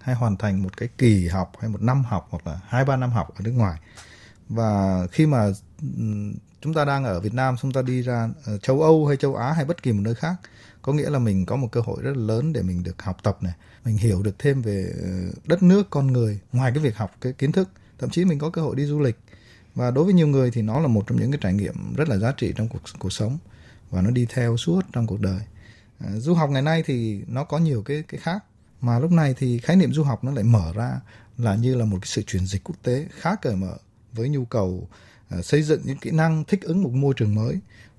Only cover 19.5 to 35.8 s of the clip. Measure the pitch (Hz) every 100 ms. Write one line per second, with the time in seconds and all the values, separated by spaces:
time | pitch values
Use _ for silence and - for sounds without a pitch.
19.5 | - - - 123 131 180 180 151 135 123
20.5 | 117 107 123 151 107 - 120 113 143 95
21.5 | 101 90 - 50 123 156 98 113 139 104
22.5 | - 113 95 - - 92 - 110 151 -
23.5 | - - - - 92 95 123 120 - 120
24.5 | 117 - 180 - 127 113 104 98 95 107
25.5 | - - - _ - - 104 139 170 147
26.5 | 135 147 165 160 127 110 101 - 127 151
27.5 | 151 165 120 98 147 147 - 165 196 -
28.5 | _ _ - 123 120 160 170 143 127 127
29.5 | 120 - 185 143 139 143 113 127 139 107
30.5 | 113 80 95 123 127 - - - - 117
31.5 | 101 120 127 110 92 - - 101 95 92
32.5 | 98 - 82 123 127 156 - 165 214 139
33.5 | 95 92 - _ _ _ 113 127 143 120
34.5 | 117 92 92 85 - - - - 90 87
35.5 | 147 151 151